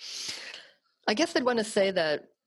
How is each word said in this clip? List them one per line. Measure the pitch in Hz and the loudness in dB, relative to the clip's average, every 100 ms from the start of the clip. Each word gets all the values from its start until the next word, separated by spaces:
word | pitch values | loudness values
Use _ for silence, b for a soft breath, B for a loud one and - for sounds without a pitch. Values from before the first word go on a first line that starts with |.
| B B B B B B B B B B - | B B B B B B B B B B -2
I | |
guess | 214 320 | 2 2
I'd | 320 | 2
want | 247 240 | 2 2
to | |
say | 214 214 196 | 2 2 2
that | 180 156 147 - _ | 2 2 0 -4 _